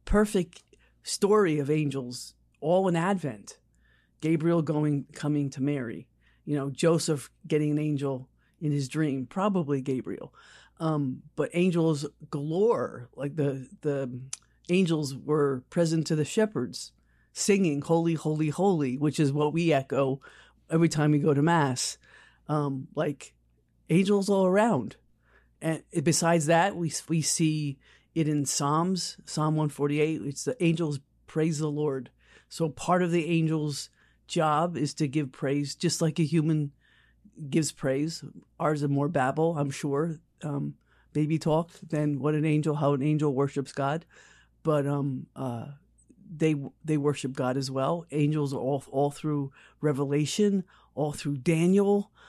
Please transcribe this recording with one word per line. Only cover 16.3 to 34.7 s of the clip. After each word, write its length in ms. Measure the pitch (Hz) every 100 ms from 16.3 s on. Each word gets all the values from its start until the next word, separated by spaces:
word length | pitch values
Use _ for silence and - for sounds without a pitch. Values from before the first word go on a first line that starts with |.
| - 214 143 123 - - _ _ _ _
singing, 480 | - - 202 180 143
"Holy, 320 | 139 165 165
holy, 340 | 160 156 151 156
holy," 480 | 143 196 170 135 127
which 220 | 151 143
is 120 | 147
what 180 | 147 151
we 200 | 160 170
echo 480 | 139 135 135 135 139 - - - _ -
every 180 | 165 165
time 240 | 151 151
we 80 | 147
go 140 | 156
to 80 | 143
mass. 560 | 156 170 139 127 - - _ - - _ -
Um, 400 | 151 147 135 131 143
like, 380 | 151 143 - _ _ _ _ _ -
angels 400 | 165 190 202 196
all 160 | 196 185
around. 500 | 190 233 151 101 - _ _ _ _ _ -
And 220 | 160 156 - 170
besides 420 | 160 151 170 170 147
that, 300 | 165 196 208
we, 160 | 165 - -
we 140 | 165
see 560 | 147 - 160 156 147 135 _ _ _ 165
it 120 | 151
in 180 | 151 139
Psalms, 720 | - 143 151 180 185 - - -
Psalm 300 | - 156 156
one 140 | 151
forty-eight, 520 | - 143 147 156 156
it's 200 | 127 139 -
the 160 | 127
angels 360 | 170 165 165 139 - _ -
praise 320 | 156 160 147
the 100 | 156
Lord. 400 | 147 151 135 120 _ _ - _
So 220 | - 160
part 340 | - - 180
of 80 | 180
the 160 | 170 156 165
angel's 520 | 160 160 151 143 - _ _ _ -
job 500 | 170 156 151 175